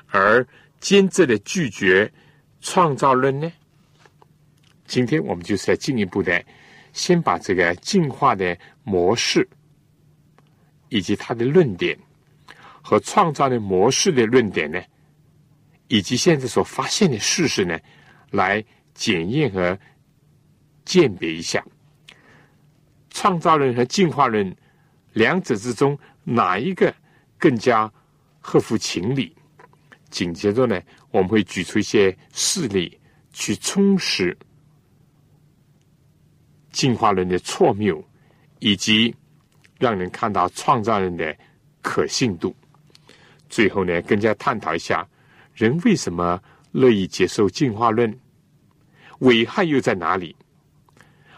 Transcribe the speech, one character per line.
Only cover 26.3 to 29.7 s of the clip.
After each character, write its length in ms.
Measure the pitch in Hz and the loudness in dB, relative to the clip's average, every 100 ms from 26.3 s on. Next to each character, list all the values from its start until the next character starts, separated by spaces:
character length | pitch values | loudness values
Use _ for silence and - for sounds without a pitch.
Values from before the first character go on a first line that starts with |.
| 117 95 92 | 0 0 0
一 160 | 151 | -4
个 200 | 185 175 - _ _ _ _ | 0 0 -2 _ _ _ _
更 180 | 165 120 | 0 2
加 340 | 123 113 110 - _ _ _ _ | 2 2 0 -6 _ _ _ _
合 200 | - 156 | -2 0
乎 160 | - 113 | 0 -2
情 380 | - - 90 139 | -4 -6 -4 -4
理？ 180 | 107 - _ _ - | -6 -10 _ _ -20